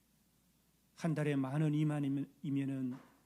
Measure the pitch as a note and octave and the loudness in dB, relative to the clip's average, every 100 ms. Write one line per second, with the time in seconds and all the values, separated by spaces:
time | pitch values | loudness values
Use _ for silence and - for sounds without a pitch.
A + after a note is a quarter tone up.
0 | _ _ _ _ _ _ _ _ _ - | _ _ _ _ _ _ _ _ _ -6
1 | E3+ D3+ D3 C#3 C3 D3 D#3 D3 D3+ D3 | -2 0 0 0 0 2 2 4 2 2
2 | C#3 C#3 C#3 - D3 C#3 C#3 C3+ B2+ B2+ | 0 -2 -4 -8 -4 -2 -2 -2 -4 -6
3 | - _ | -14 _